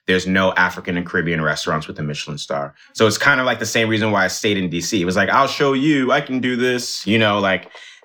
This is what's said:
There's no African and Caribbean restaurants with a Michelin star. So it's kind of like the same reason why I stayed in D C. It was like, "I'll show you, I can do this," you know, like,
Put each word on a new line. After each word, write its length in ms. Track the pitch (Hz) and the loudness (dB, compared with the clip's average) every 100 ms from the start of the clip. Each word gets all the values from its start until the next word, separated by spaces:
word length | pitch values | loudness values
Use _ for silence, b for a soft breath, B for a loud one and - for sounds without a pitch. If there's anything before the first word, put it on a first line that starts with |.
| - | 0
There's 200 | 92 92 | 0 2
no 240 | 95 95 | 2 2
African 440 | 90 92 95 95 87 | 2 0 0 -6 -6
and 80 | 87 | -2
Caribbean 360 | 92 82 82 | -2 -2 0
restaurants 460 | 76 80 90 78 - | -2 -2 -2 -4 -4
with 100 | 87 | -8
a 40 | |
Michelin 340 | 73 73 - 73 | -8 -6 -8 -10
star. 380 | - 71 71 - b | -6 -6 -6 -12 b
So 140 | - 110 | 2 2
it's 100 | - | 4
kind 220 | 139 135 | 2 2
of 60 | 127 | 2
like 140 | 113 | -2
the 60 | 107 | -2
same 220 | 120 110 | 0 0
reason 240 | 110 110 | 2 2
why 140 | 98 90 | 2 0
I 20 | |
stayed 300 | - 107 98 | 0 0 0
in 120 | 90 | -2
D 120 | 85 | -4
C. 200 | 82 101 | -2 -2
It 40 | 87 | 0
was 100 | 98 | 0
like, 140 | 92 | 2
"I'll 180 | 113 135 | 4 2
show 260 | - 143 | 2 0
you, 380 | 135 151 143 123 | 2 2 2 2
I 100 | 143 | 0
can 180 | 139 127 | 0 -2
do 160 | 123 120 | -2 0
this," 520 | 127 123 123 - 98 | 0 0 -4 -6 0
you 100 | 113 | 2
know, 220 | 107 104 | 2 2
like, 320 | 98 92 - B B B | 2 0 -4 B B B